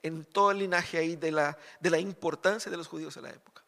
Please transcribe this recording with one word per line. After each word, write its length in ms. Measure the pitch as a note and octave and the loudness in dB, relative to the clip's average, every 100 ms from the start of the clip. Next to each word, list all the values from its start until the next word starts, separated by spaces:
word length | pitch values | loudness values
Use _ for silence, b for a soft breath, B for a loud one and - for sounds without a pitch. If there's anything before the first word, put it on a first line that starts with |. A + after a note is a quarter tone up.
en 240 | D#3+ D#3+ D#3 | -6 -8 -4
todo 240 | G3 G3+ | 4 4
el 80 | G3 | 4
linaje 400 | G3 F3 E3+ E3+ | 2 0 0 0
ahí 200 | E3 E3+ | -2 -2
de 140 | D#3+ | 0
la, 240 | D#3 D3 D3+ B B | 2 0 -2 B B
de 100 | E3+ | 2
la 80 | E3 | 2
importancia 720 | F#3+ F#3 E3 D3+ F#3 G#3+ G3+ | 0 -4 -4 0 0 0 -4
de 60 | F3 | -8
los 100 | E3 | -8
judíos 280 | D#3+ D#3 - | -10 -12 -12
en 60 | |
la 60 | - | -16
época. 340 | - _ - | -18 _ -20